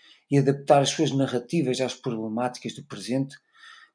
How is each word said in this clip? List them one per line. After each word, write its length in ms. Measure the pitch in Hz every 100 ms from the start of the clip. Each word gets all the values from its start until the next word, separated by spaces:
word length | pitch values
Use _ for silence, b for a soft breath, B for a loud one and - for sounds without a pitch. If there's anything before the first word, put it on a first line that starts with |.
| b b _
e 80 | 143
adaptar 440 | 139 143 - 143
as 80 | 135
suas 200 | - 147
narrativas 680 | 135 131 123 - 170 127 123
às 140 | 127
problemáticas 800 | - 131 110 110 110 127 - 120
do 100 | -
presente, 520 | - 101 98 131 139 - B B B B B